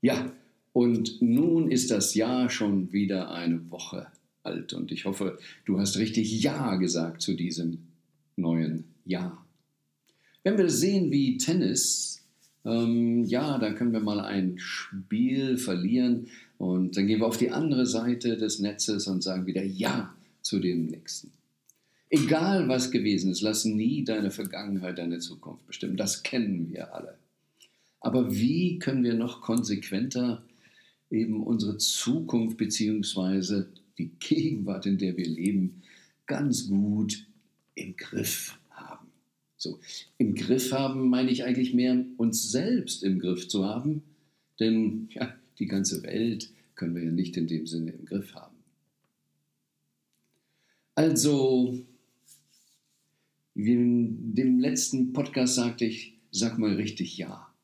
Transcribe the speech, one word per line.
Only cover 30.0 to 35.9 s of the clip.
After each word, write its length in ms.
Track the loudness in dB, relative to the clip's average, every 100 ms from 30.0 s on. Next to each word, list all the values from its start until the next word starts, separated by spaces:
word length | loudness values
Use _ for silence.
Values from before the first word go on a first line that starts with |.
| -2 0 -2 -2 -8 _ _ _ _ _ _
eben 320 | -2 0 -2
unsere 340 | 0 0 0 0
Zukunft 800 | -2 0 0 0 0 0 0 -2
beziehungsweise 1120 | -2 0 0 0 -2 -2 0 0 0 -2 -4 -8 _ _
die 140 | -10 -8
Gegenwart, 640 | 0 0 2 -2 -4 -4 0
in 120 | 0
der 200 | 0 -2
wir 100 | -4
leben, 540 | 0 0 0 0 -4 -20